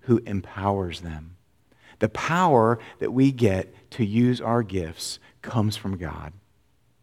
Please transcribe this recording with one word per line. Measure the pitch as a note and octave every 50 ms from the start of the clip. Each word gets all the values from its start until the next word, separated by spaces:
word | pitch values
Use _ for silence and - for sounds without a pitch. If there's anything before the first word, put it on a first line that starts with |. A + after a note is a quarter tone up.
who | - - A#2 A2+ A#2
empowers | G#2+ G2+ F#2+ F#2 - - G2 F#2+ G2+ G2+ G2 F#2 F2 D#2+ E2
them. | - E2 D#2 D#2 D#2 E2 F2+ _ _ _ _ _ _ _ _ _ _ - - -
The | G#2+ A2
power | - - - - D#3+ F3+ F#3 E3+ C#3 A#2 A2 A2+ A#2+ A2+ - - - -
that | G2+ - A2+
we | B2+ C3+ C#3
get | C3+ A#2 A#2 G2+ F#2+ F#2 - - - - _ -
to | - - A2
use | G2 G#2+ A#2 A#2+ B2 B2 B2
our | - A2+ A#2 A#2+ A2+
gifts | F#2 F#2+ F#2+ E2 D#2+ E2+ - - - - - _ - _ _ -
comes | - - A#2+ G2+ G#2+ G#2
from | - - G2 F#2+
God. | E2+ E2+ D2+ D#2 D#2 D2+ D2 F#2 G2+ _ _ _ _ _ _ _ _ _ _ _ _